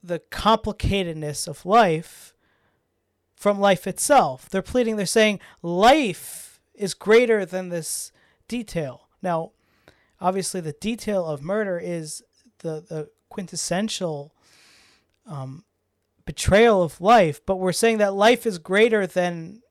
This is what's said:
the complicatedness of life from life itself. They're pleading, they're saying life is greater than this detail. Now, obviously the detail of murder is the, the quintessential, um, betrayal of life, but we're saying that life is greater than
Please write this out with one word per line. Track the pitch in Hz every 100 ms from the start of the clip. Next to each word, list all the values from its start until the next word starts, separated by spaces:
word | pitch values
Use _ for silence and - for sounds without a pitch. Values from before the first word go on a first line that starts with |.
the | 175 170
complicatedness | _ - 202 220 220 202 - 196 175 156 151 143 -
of | 143
life | 180 220 208 160 170 - - _ _ _ _ _ _ _ _ _ _
from | _ 202 202
life | 196 185 -
itself. | - - 285 165 131 -
They're | 190
pleading, | - 254 226 214
they're | 185
saying | 233 214 202 - _
life | 170 175 220 302 247 165 - - - _ _
is | _ 196
greater | - 190 226 247 220
than | 180 185 185
this | 175 160 - - _ _ _ _
detail. | 240 226 170 143 120 _ _
Now, | 190 165 165 _ _ _ _ _ _ _
obviously | 180 190 185 185
the | 160
detail | 143 214 233 - 202 165
of | 147
murder | 151 208 208 175
is | 175 170 156 - _ _ _ _
the, | 165 156 156
the | 156 147 _ _
quintessential, | - 185 180 - 175 220 - 180 147 143 _ _ _ _ _ _ _ _ _
um, | 247 147 131 139 _ _ _ _ _ _
betrayal | - 156 - 190 233 202
of | 170 -
life, | 180 240 170 139 -
but | 190
we're | 185
saying | 170 226 220
that | 208
life | 196 214 240 233
is | 180
greater | 160 190 233 214 196
than | - 175 170 165 220 _